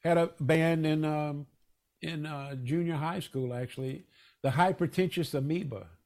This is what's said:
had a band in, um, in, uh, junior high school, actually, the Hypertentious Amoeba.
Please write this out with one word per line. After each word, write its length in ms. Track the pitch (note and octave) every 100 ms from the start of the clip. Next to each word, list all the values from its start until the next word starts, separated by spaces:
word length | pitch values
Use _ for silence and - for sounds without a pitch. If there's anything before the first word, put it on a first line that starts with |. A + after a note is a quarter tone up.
had 140 | E3 E3+
a 140 | E3+ -
band 460 | C3+ D#3+ E3 E3 D#3
in, 200 | D#3 D#3
um, 420 | D3+ D3+ C#3+ C#3+ _ _ _ _ _
in, 240 | D#3+ E3 D3+
uh, 300 | D3 C#3 C3+
junior 400 | B2 D#3+ E3+ D#3
high 240 | D#3 F#3
school, 340 | - C3+ B2+
actually, 520 | B2 B2+ - C3 C3+ - _ - _
the 100 | C3+
Hypertentious 840 | C3+ F3+ F#3 F3 - F#3 - D#3
Amoeba. 540 | C#3+ C#3 E3+ D3 G#2+ E2+ E2